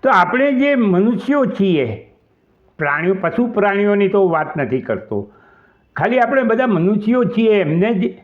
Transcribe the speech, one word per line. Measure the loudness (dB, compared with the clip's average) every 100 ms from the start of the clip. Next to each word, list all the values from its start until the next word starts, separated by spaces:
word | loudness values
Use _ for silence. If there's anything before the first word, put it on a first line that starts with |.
તો | 2
આપણે | 2 2 2 0
જે | 2 0 2
મનુષ્યો | 2 2 2 0 0 0 0
છીએ, | 0 0 2 -2 -6 -14 _ _ _ _ _ _ _
પ્રાણીઓ, | -4 -2 -2
પશુ | -2 -2 -2 -2
પ્રાણીઓની | 0 0 0 0 2 2
તો | 2 2
વાત | 0 -4 -4
નથી | -4 -4
કરતો, | -4 -6 -4 -8 -8 -18 _ _ _ _ _ -4
ખાલી | -2 0
આપણે | 2 0
બધા | 0 0 0
મનુષ્યો | 0 0 0 0 0
છીએ, | 0 0 2 2
એમને | 0 0 0
જ | 0 -2 -6